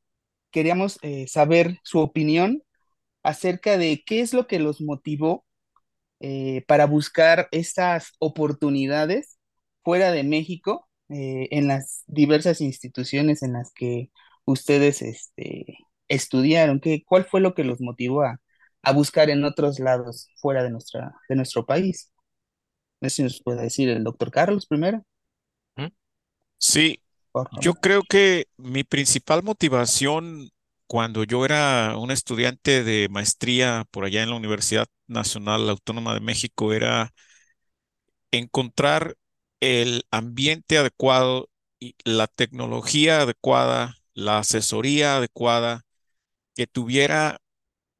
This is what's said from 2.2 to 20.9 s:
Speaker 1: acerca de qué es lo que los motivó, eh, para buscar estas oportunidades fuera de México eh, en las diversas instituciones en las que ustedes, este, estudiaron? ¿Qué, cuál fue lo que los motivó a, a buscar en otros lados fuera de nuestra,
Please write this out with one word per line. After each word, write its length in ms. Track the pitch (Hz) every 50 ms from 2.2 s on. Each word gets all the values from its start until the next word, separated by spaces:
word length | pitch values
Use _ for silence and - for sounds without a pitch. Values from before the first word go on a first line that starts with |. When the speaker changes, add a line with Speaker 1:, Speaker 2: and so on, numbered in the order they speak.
| 151 151 156 165 180 202 262 302 - _ _ _ _ _ _ _ _ _ _ _ -
Speaker 1:
acerca 540 | 151 151 - - 185 180 180 - 214 202
de 260 | 185 170 160 151 151 -
qué 160 | - 214 226
es 120 | 240 233 -
lo 140 | 247 240
que 120 | - 208 170
los 200 | 156 151 147 -
motivó, 640 | 156 147 147 139 - 160 151 143 156 160 185 262 _ _ _ _ _ _ _ _ _ _ _ _ _ _ _ -
eh, 420 | - 139 135 135 135 135 131 131 131
para 200 | - 147 147 147
buscar 640 | 147 147 151 147 - - - 160 165 170 165 180 -
estas 600 | - 165 170 - - - 180 180 175 165 - - - _
oportunidades 1160 | 165 156 - 160 156 147 147 143 156 143 139 139 135 135 143 151 156 160 190 262 302 - _ _ _ _ _ _ _ _ _ _ -
fuera 300 | 170 175 180 190 185 175
de 100 | 151 135
México 640 | 143 151 156 160 170 180 165 - 196 208 - - _ _ _ _ -
eh, 360 | 147 143 135 135 131 131 131 -
en 160 | 147 147 143
las 360 | 139 135 135 131 - - - -
diversas 540 | - - 151 147 139 156 151 156 180 160 -
instituciones 840 | 156 135 131 - - 127 - - 127 - - 139 147 156 151 147 -
en 100 | 127 123
las 180 | 120 120 - -
que 380 | - 131 123 120 120 120 - _ _ _ _ _ _ _
ustedes, 560 | - 135 131 - - 147 143 143 143 139 -
este, 760 | - - 113 - - - _ - - - - - - - - - _ _ _ _ _
estudiaron? 720 | - 139 131 - - - 131 131 151 156 165 160 151 139 139
¿Qué, 240 | - 160 156 151 -
cuál 200 | - 180 185 185
fue 160 | - - 190
lo 120 | 190 185 180
que 100 | - 147
los 180 | 127 123 123
motivó 420 | 127 120 120 - 120 123 131 147 143
a, 160 | 123 120 - _ _ _ _ _ _ _ _
a 100 | - 135 139
buscar 360 | 147 147 - - 160 156 151
en 140 | 143 143 143
otros 360 | 147 143 - 147 143 139 139
lados 500 | 131 131 127 123 120 120 113 - - - _
fuera 260 | _ - 143 135 131 123
de 60 | 123
nuestra, 420 | 117 117 - -